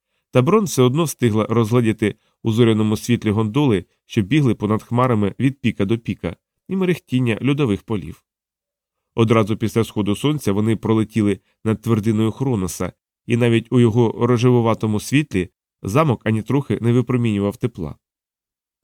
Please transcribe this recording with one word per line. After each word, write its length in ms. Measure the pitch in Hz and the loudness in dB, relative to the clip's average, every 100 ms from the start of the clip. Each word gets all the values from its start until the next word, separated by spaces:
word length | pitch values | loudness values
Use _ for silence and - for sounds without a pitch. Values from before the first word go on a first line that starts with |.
| _ _ _ | _ _ _
Та 100 | 127 | 0
Брон 240 | 127 214 185 | 2 2 2
все 160 | - | 2
одно 200 | 127 143 | 2 2
встигла 420 | 160 - 120 107 104 | -2 0 0 0 0
розгледіти 680 | 113 107 123 113 107 104 - _ _ | 0 2 2 2 0 -2 -4 _ _
у 80 | 117 | -2
зоряному 460 | 110 117 107 107 107 | 2 4 4 0 0
світлі 340 | - 117 107 | -2 -2 0
гондоли, 540 | 104 110 123 147 98 - _ - | 0 0 0 2 0 -4 _ -6
що 160 | - | -2
бігли 340 | 95 151 135 101 | 0 2 2 0
понад 280 | 104 107 | -2 -4
хмарами 520 | - 117 127 110 101 - | -2 0 0 0 -2 -2
від 220 | 131 131 | -4 -2
піка 240 | 117 - 101 | -4 -2 -2
до 120 | 113 | -2
піка, 380 | - 98 82 - _ _ - | -4 -6 -8 -10 _ _ -8
і 80 | 190 | -4
мерехтіння 640 | 180 165 - 127 123 107 127 | -2 -4 -2 -2 0 -2 -2
льодових 380 | 143 135 98 | 0 0 -2
полів. 400 | - 107 80 78 _ _ _ _ _ _ _ _ _ - | -4 -8 -8 -16 _ _ _ _ _ _ _ _ _ 0
Одразу 420 | 113 113 104 110 | 2 2 0 -2
після 260 | 110 113 | -2 -2
сходу 320 | 107 - 101 104 | -2 -2 -2 -2
сонця 360 | 143 151 - | -2 -2 -2
вони 240 | 98 110 110 | -2 0 -2
пролетіли 640 | 104 110 107 110 104 95 _ _ | 0 0 0 0 0 -2 _ _
над 180 | 110 107 | -4 -4
твердиною 500 | 113 113 104 107 110 | 0 0 0 0 -2
Хроноса, 640 | - 135 110 92 - 90 - _ _ - | -2 -4 -2 -4 -6 -8 -10 _ _ -4
і 120 | 117 | 0
навіть 300 | 120 113 - | 2 2 2
у 80 | 127 | 2
його 360 | 120 113 113 - 117 | 4 4 0 0 0
рожевуватому 720 | 123 123 123 117 110 110 107 | 2 2 2 2 -2 -2 -4
світлі 500 | - 139 151 95 85 _ _ _ | 0 -2 0 -4 -4 _ _ _
замок 400 | 98 117 160 107 - | -2 0 0 0 -2
ані 160 | 110 | -4
трохи 360 | 104 139 - 104 | -2 -4 -2 -2
не 120 | 113 | 0
випромінював 640 | 120 120 123 117 101 101 - | 0 0 -2 -2 -2 -2 -4
тепла. 380 | 127 - 76 - _ _ _ _ _ _ _ _ | -6 -6 -12 -12 _ _ _ _ _ _ _ _